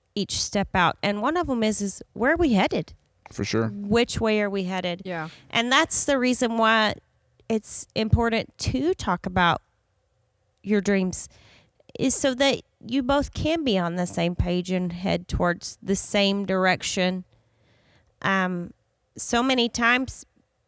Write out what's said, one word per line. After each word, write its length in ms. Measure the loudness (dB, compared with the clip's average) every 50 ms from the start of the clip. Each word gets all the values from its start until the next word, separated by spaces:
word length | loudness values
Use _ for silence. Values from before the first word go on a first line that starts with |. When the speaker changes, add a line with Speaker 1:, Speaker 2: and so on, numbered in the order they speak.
| _ _ _
Speaker 1:
each 260 | -6 -4 -4 -4 -4
step 280 | -4 -2 -2 -2 -2 0 2
out, 220 | 2 2 2 2 0
and 200 | -2 -2 -2 0
one 160 | 0 0 0 0
of 120 | 0 0
'em 140 | 0 0 2
is, 180 | 2 2 0
is 200 | 0 -2 -4 -6 -8 -12 -6
where 200 | -2 0 2 2
are 40 | 4
we 160 | 4 4 4
headed? 400 | 4 4 2 0 -2 -4 -6 -10 -20 _ _ _ _ -20 -12
Speaker 2:
For 120 | -8 -6 -4
sure. 220 | -2 0 0 0 0 -2
Speaker 1:
Which 460 | -6 -2 0 2 2 2 2 0 0
way 220 | 0 2 2 2
are 80 | 0 0
we 140 | -2 -2 -4
headed? 400 | -2 -4 -4 -4 -4 -6 -6 -8
Speaker 3:
Yeah. 240 | -8 -8 -6 -8 -8 -12 -16 -12 -4
Speaker 1:
And 220 | -2 -2 0 2
that's 340 | 4 4 4 4 2 0 2
the 120 | 2 2 2
reason 400 | 2 2 2 2 0 0 0 2
why 380 | 2 4 4 4 2 0 -2 -4 -10 _ _ _ _ _ _ _ _ -4
it's 400 | -4 -2 -2 -2 -4 -4 -4 -4 -4
important 640 | -4 0 2 2 2 2 2 0 -2 -2 -4 _ -8
to 340 | -4 -4 -2 0 0 -2 -2
talk 300 | -2 -2 -2 -2 -2 -4
about 360 | -4 0 2 2 2 2 0 -4 _ _ _ _ _ _ _ _ _ _ _ _ _ _ _ _ _ _ _
your 200 | -4 0 0 0
dreams, 480 | 2 2 2 2 0 0 -2 -4 -4 -6 -8 -16 -20 -20 -20 -20 _ _ _ _ _ -16 -6 -2
is 180 | 0 0 2
so 180 | 2 2 2 2
that 260 | 2 2 2 2 0 -4 _ _ _ -10
you 160 | -4 -2 -2
both 320 | 0 2 2 2 0 0 -4
can 300 | -4 -2 0 0 0 0
be 140 | 0 0 2
on 180 | 0 0 -2
the 120 | -2 -2 -2
same 280 | -2 0 0 0 0
page 360 | 0 0 0 0 -2 -2 -2
and 200 | -2 -2 -2 -2
head 360 | -4 -4 -2 -2 -2 -2 -2 -4
towards 500 | -4 0 0 0 -2 -2 -6 -10 -10 -8
the 140 | -4 -2 0
same 500 | 0 0 0 2 2 2 2 0 0 -2
direction. 800 | -2 0 0 2 2 0 0 -2 -4 -2 0 0 0 -2 -4 -8 -12 _ _ _ _ _ _ _ _ _ _ _ _ _ _ _ _ _ _
Um, 520 | -2 0 0 2 0 0 -2 -6 -8 -10 -14 _ _ _ _ _ _ _ _
so 260 | -6 -4 0 0 2 2
many 260 | 2 2 2 0 0
times 560 | 0 0 2 2 2 2 0 -4 -6 -8 -10 -12 _ _ _ _ _ _ _